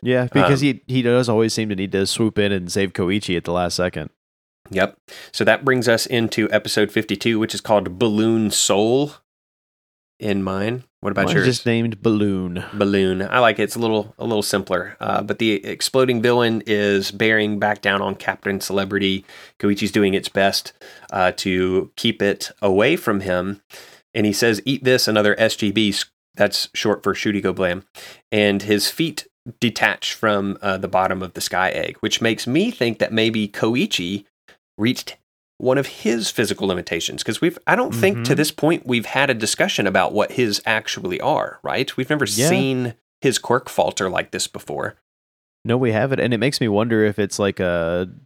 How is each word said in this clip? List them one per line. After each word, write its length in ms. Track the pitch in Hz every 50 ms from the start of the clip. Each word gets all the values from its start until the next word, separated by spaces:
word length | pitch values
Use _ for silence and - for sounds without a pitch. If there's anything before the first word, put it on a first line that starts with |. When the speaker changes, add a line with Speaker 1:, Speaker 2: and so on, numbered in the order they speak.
Speaker 1:
Yeah, 280 | - 123 127 123 127 123
because 300 | - 143 143 - 143 127
Speaker 2:
Um, 40 | 143
Speaker 1:
he, 160 | 139 120 - -
he 160 | - 127 131
does 260 | 117 120 120 127 127 120
always 240 | 110 110 113 110
seem 160 | - 117 110 107
to 40 | 101
need 160 | 92 98 95
to 140 | 98 95 98
swoop 320 | - - - 113 110 - 104
in 140 | 101 101
and 180 | 101 95 90 85
save 220 | - 104 98 92
Koichi 440 | - - 92 87 98 104 - - 90
at 60 | 85
the 100 | - -
last 220 | 87 90 90 85 -
second. 360 | - 87 92 - 78 76 - - _ _ _ _ _ _ _ _ _ _ -
Speaker 2:
Yep. 260 | 92 92 - - - _ _ - - - - -
So 120 | - - 110
that 200 | 110 110 - 139
brings 240 | 139 131 127 110 120
us 180 | 113 110 -
into 420 | - 131 117 113 107 - 117 107 -
episode 400 | 107 104 - 104 - 110 107 101
fifty-two, 480 | - 110 107 - 101 98 - 117 113 107
which 140 | 113 110 -
is 60 | 101
called 380 | - - 107 101 95 92 90 92
Balloon 540 | 117 113 104 107 110 113 113 113 107 101
Soul 640 | - - - - 98 98 107 113 127 139 147 143 - - _ _ _ _ _ _ _ _ _ _ _ _ _ _ _ _ _ _ _ _
in 240 | - 107 98 98 95
mine. 400 | 92 95 95 101 113 123 127 - _ _ _
What 100 | - 101
about 160 | 98 95 98
Speaker 1:
Mine's 80 | 180 170
Speaker 2:
yours? 120 | 151 -
Speaker 1:
just 200 | 131 123 - -
named 360 | 120 117 117 117 117 110 101
Balloon. 640 | 107 113 107 104 104 101 95 92 92 90 87 90 - -
Speaker 2:
Balloon. 500 | 104 104 101 101 101 98 95 92 92 92
I 160 | 95 92 - 127
like 200 | 120 113 104 -
it. 40 |
It's 140 | 107 101 -
a 20 | 117
little, 360 | 117 113 110 107 104 110 - -
a 60 | 113
little 180 | 117 113 104
simpler. 540 | 101 - - 98 98 - 92 87 92 98 - -
Uh, 220 | 107 107 101 104
but 160 | 104 104 101 -
the 260 | 117 110 104 - -
exploding 560 | - 90 - - - - 131 131 127 123 113
villain 400 | 110 123 120 123 120 117 113 107 -
is 460 | 113 107 104 104 101 101 98 98 -
bearing 480 | 95 98 110 110 110 107 107 104 107 98
back 220 | 104 104 104 -
down 200 | - 101 98 98
on 140 | 98 98 98
Captain 440 | - - - 95 - - 101 98 95
Celebrity. 640 | - - 95 98 98 98 101 98 98 95 95 95 - - - - - - _ -
Koichi's 320 | - 104 101 - 107 98
doing 220 | - 107 101 95 95
its 140 | 90 - -
best, 440 | - 98 95 98 - - - - - _ - - - - - -
uh, 180 | - 98 92 90 87
to 560 | - - 98 92 92 92 92 92 95 - - _
keep 260 | - - 117 107 -
it 300 | 98 101 98 - - - - _
away 360 | 107 101 92 101 110 139 170
from 240 | 180 - 120 104 98
him. 420 | 92 95 90 90 90 98 101 - _ _ - - - - - _ _ _
And 140 | - 110 107
he 60 | 107
says, 280 | 101 - 120 117 110 98 -
"Eat 180 | 131 139 -
this, 240 | 131 127 131 120 -
another 320 | 117 107 107 104 104 - -
S 160 | 113 107 -
G 160 | - 110 101
B." 240 | 95 113 110 101 95 - - - _ _ _ _ _
That's 340 | - 101 98 - - - - -
short 300 | - - 107 101 - -
for 100 | 101 95
Shooty 260 | - - 110 101 98
Go 120 | 95 95
Blam. 320 | 87 92 95 87 87 95 - _ _ - - - - - _ _
And 300 | 113 107 104 101 98 98
his 280 | 98 104 104 101 - -
feet 380 | - - 165 160 156 - - - _ _ _ 120 - _
detach 540 | 123 117 - - 117 104 95 - - - -
from, 440 | - - 107 104 101 98 98 95 -
uh, 180 | 101 101 95 95
the 100 | 95 92
bottom 340 | 104 92 95 92 92 95
of 120 | 92 90 -
the 60 | 87
sky 300 | - - 92 90 92 92
egg, 260 | - 80 - - - -
which 200 | - 107 - -
makes 240 | 117 117 113 - -
me 280 | 120 127 165 208 247
think 260 | - - - 120 107 -
that 140 | 98 -
maybe 340 | 113 113 113 113 113 107 107
Koichi 800 | 101 - - - 110 120 131 202 214 - - 87 85 101 101 - _ _ _ _ - - _ _ _ _
reached 400 | - 107 123 131 - - - - - _ _ _ _ _ _ _ -
one 180 | 120 127 131 143
of 80 | 135
his 440 | - - - - 220 233 - - -
physical 380 | - - 113 95 95 - 104 98
limitations, 540 | 90 87 85 - 87 82 - - - -
'cause 180 | - - 110 -
we've, 180 | 160 175 170 - -
I 80 | - 175
don't 180 | 226 254 - -
think 240 | 113 175 190 - 117
to 40 | 117 123
Speaker 1:
Mm-hmm. 60 | -
Speaker 2:
this 140 | 147 151 -
point 340 | - - 143 156 170 - -
we've 200 | - 123 117 104
had 220 | - - 131 139 135
a 40 | 123
discussion 520 | 107 113 - - - 165 196 - - 107
about 260 | 95 92 95 90 -
what 200 | - 104 - -
his 300 | - 127 123 104 101 - -
actually 560 | 113 110 101 - - - - 95 90 90 -
are, 380 | - 135 151 - - - - -
right? 320 | - 69 73 110 139 - -
We've 120 | - 135 -
never 140 | 151 147 123
Speaker 1:
Yeah. 220 | 104 104 110 131 160
Speaker 2:
seen 460 | - 131 135 135 131 127 123 117 - - _ _ _ _
his 180 | - 135 117 -
quirk 300 | - - 120 127 - -
falter 400 | - - 87 - - - 101 92
like 220 | 90 87 - -
this 160 | - 87 -
before. 480 | - - - - - 71 69 - - - _ _ _ _ _ _ _ _ _ _ _ _ _ -
Speaker 1:
No, 120 | 113 117
we 140 | 127 131 117
haven't, 280 | 107 107 117 135 131 -
and 120 | - 123
it 60 | 120 104
makes 220 | 113 143 - -
me 80 | 127 110
wonder 360 | 101 101 113 120 117 110 107
if 140 | 104 101 -
it's, 200 | 101 95 - -
like, 180 | 101 98 - -
a 500 | 95 87 87 85 82 82 87 90 92 90 - - -